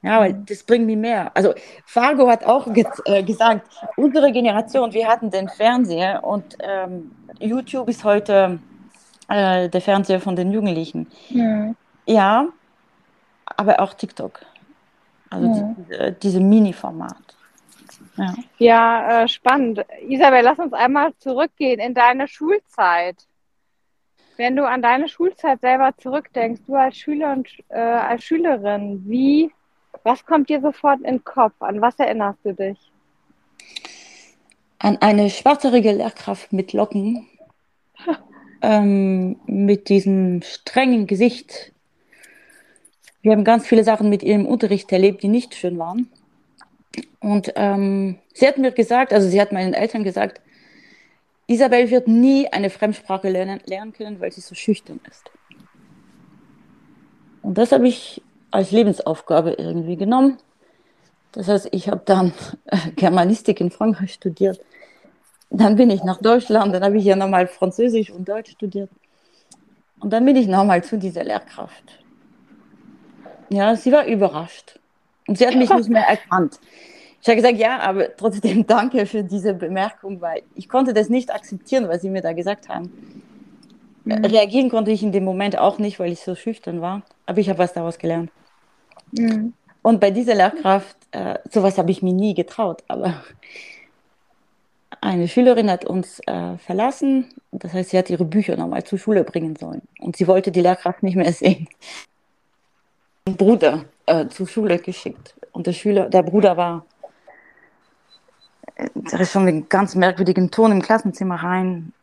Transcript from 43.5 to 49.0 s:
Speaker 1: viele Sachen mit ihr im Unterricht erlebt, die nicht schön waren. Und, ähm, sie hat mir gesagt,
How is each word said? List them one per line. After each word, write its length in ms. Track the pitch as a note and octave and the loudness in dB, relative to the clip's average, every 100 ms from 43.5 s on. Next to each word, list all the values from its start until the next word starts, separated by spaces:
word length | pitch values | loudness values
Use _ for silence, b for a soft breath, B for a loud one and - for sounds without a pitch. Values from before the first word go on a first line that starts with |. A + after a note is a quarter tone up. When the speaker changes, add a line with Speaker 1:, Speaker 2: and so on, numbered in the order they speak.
| A#3 - | 2 4
Speaker 1:
viele 180 | A3+ | 2
Sachen 240 | G#3+ G#3+ G#3 | 4 2 0
mit 120 | G3+ | 0
ihr 120 | - | 2
im 120 | G#3 G3 | 0 2
Unterricht 440 | A#3 G#3 G3 - | -2 0 -2 0
erlebt, 300 | F#3 F#3+ F#3+ | 2 2 2
die 60 | G3+ | -2
nicht 260 | A3+ A#3+ | -2 -2
schön 240 | - F3+ F3 | -8 -8 -6
waren. 320 | E3 G3+ B3 _ _ _ _ _ - _ _ - - _ | -8 -6 -8 _ _ _ _ _ -20 _ _ -16 -16 _
Und, 320 | G#3 G#3 F#3 | -4 -4 -4
ähm, 640 | - G3+ G3 G3 G3 G3 F3+ _ | -4 -2 0 -2 -2 -4 -8 _
sie 140 | - C4+ | 2 2
hat 100 | C#4 | 4
mir 140 | C4 | -2
gesagt, 400 | B3 G#3+ A#3+ | 0 0 2